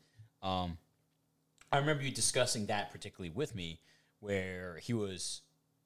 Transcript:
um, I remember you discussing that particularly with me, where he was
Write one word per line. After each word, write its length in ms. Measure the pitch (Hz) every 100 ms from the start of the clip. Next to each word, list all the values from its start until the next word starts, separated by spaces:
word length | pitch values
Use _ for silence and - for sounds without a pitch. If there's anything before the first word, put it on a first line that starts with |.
| _ - - _
um, 340 | 95 92 90 80 _ _ _ _ _ _ _ - -
I 60 | 143
remember 260 | 143 143
you 80 | 135
discussing 540 | 120 - 131 123 117 101
that 260 | 104 95
particularly 380 | - 98 - 87
with 180 | 92 151 104
me, 240 | 82 80 _ - _ _
where 580 | 104 98 95 90 90 80
he 120 | -
was 480 | 113 101 90 - - - _ _ _